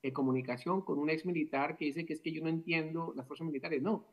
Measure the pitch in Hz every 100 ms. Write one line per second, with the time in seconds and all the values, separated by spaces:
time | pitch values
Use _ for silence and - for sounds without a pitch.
0 | 135 131 135 131 127 123 170 190 190 143
1 | 147 156 180 170 151 135 147 160 151 151
2 | 165 156 170 160 160 165 165 165 156 160
3 | 165 - 131 151 165 139 165 147 160 220
4 | -